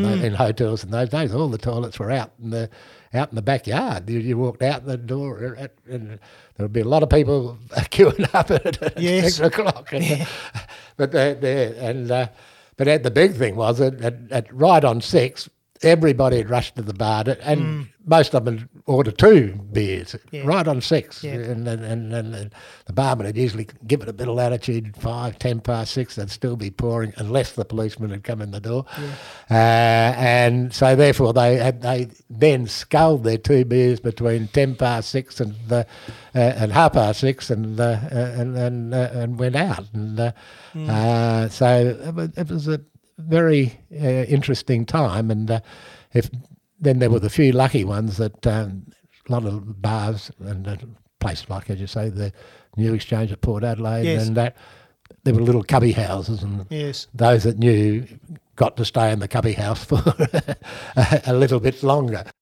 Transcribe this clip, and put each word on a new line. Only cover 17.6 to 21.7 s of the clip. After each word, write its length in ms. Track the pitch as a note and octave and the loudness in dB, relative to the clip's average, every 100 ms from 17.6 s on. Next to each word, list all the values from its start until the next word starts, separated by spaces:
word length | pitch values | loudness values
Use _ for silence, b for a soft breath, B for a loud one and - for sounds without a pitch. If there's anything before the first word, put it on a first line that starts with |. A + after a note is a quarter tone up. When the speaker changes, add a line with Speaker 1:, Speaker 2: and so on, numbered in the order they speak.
Speaker 1:
Mm. 280 | D#3+ D3+ B2 _ D#3+ | -2 -6 -10 _ 4
Speaker 2:
most 280 | D#3+ C#3 | 4 6
of 120 | C3+ A2+ | 2 0
them 200 | A2+ A#2+ - - | -4 -10 -12 0
ordered 320 | C3+ A2+ - | 2 2 6
two 420 | G#3 G3+ G#2+ G2+ G2+ | 8 8 6 -2 -6
beers, 440 | G#2 G2+ F#2 F2 A2 - | -4 -2 -4 -8 -16 -16
Speaker 1:
Yeah. 120 | D3 C#3 | -6 -2
Speaker 2:
right 200 | F#3 D#3+ | 0 0
on 140 | C3 | -2
six. 420 | - D#3 - - | 0 0 -2 -10
Speaker 1:
Yeah. 120 | D3 | -10
Speaker 2:
And, 340 | B2 A#2 A#2 | -8 -8 -8
and, 160 | A#2+ | -6